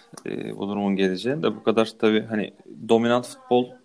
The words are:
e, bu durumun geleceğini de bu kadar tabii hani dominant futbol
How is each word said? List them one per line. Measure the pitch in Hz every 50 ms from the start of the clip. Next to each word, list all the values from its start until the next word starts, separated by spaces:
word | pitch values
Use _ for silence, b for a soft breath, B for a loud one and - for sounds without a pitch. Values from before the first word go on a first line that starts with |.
| B B - - -
e, | - 50 - - 55 53
bu | - 101 98
durumun | 104 104 101 98 98
geleceğini | 95 95 92 92 92 104 123 143 160
de | 165 - -
bu | -
kadar | - 113 98 113 113 110 - -
tabii | 113 107 107 107
hani | - 113 113 107 92 - - - - - - - - 110
dominant | 113 113 117 120 120 123 120
futbol | - - - - - 123 123 123 127 - -